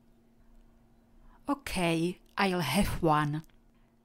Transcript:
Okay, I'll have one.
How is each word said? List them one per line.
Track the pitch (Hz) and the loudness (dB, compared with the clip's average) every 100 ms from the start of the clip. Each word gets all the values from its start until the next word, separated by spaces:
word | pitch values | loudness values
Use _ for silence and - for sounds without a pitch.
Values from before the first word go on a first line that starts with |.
| _ _ _ _ - - - _ _ _ _ - - - - | _ _ _ _ -20 -20 -20 _ _ _ _ -20 -20 -16 -6
Okay, | 277 - 190 170 165 175 - - - | -6 -4 -2 0 0 -2 -4 -12 -2
I'll | 196 180 | 0 0
have | 139 160 202 - | 0 0 0 0
one. | 165 151 151 151 - - _ _ _ _ | 2 2 2 -4 -10 -20 _ _ _ _